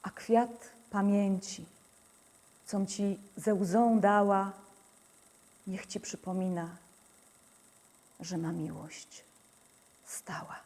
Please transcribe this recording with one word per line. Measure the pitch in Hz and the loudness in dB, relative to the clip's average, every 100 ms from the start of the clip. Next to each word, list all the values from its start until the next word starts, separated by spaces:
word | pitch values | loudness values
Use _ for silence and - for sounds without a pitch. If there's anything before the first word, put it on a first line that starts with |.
A | 196 | -10
kwiat | - - 226 240 233 - - - | -12 2 2 2 -6 -18 -20 -4
pamięci, | 202 202 202 196 190 - - 170 - _ _ _ _ _ _ _ _ - | 0 4 4 2 0 -4 -12 -14 -20 _ _ _ _ _ _ _ _ -6
com | 202 190 | -2 -2
ci | - 202 190 - - | 0 -2 -2 -8 -4
ze | - | 0
łzą | 202 190 202 233 226 | 2 2 4 6 6
dała, | 196 208 202 196 196 - - - _ _ _ _ _ _ _ _ - | 6 6 6 4 2 -6 -20 -20 _ _ _ _ _ _ _ _ -10
niech | 185 - | -10 -8
ci | 202 | -10
przypomina, | - - - 185 185 175 170 175 - - _ _ _ _ _ _ _ _ _ _ _ _ | -10 -10 -6 -2 -2 -2 -6 -12 -20 -20 _ _ _ _ _ _ _ _ _ _ _ _
że | 165 175 | -6 -4
ma | 165 | -4
miłość | 170 156 160 160 - - - - _ _ _ _ _ _ _ - | -4 -6 -8 -14 -16 -18 -20 -20 _ _ _ _ _ _ _ -16
stała. | - - 160 - - | -14 -10 -12 -10 -16